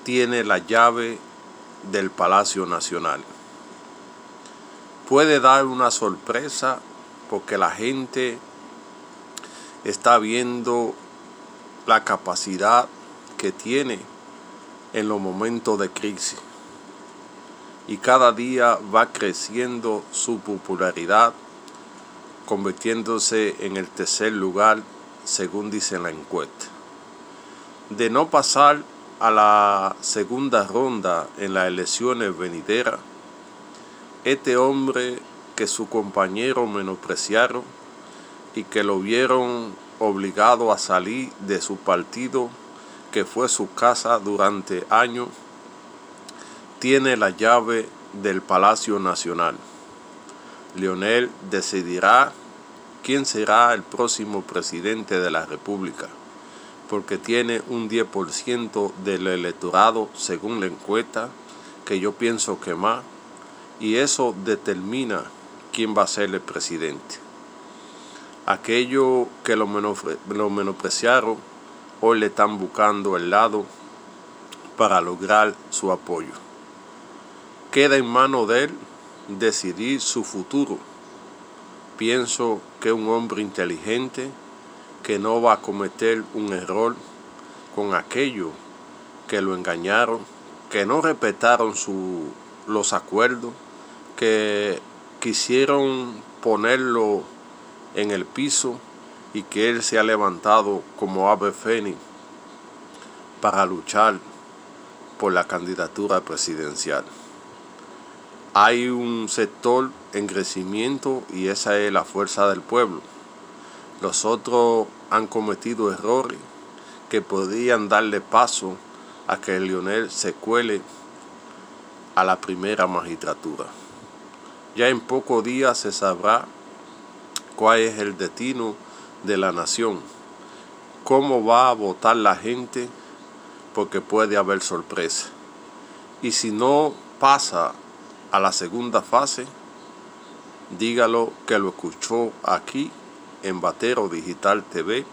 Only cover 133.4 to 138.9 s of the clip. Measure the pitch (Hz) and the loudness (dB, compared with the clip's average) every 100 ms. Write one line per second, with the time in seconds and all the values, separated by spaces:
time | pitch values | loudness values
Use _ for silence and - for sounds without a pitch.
133.4 | - - - - 101 98 - 107 110 101 | -20 -20 -10 -6 -4 -4 -2 0 2 2
134.4 | 95 98 - 87 78 95 82 - - - | 2 0 -2 -6 -8 -6 -4 -4 -8 -14
135.4 | - - - - - - - - 123 107 | -20 -20 -20 -20 -20 -20 -20 -8 -4 -4
136.4 | 113 104 123 143 151 139 - - 139 139 | -4 0 2 4 2 -2 -18 0 4 4
137.4 | - - - - - - - - - 98 | 2 -2 -2 -4 -20 -20 -20 -20 -2 0
138.4 | 95 - 90 107 120 | 2 0 -6 -6 -2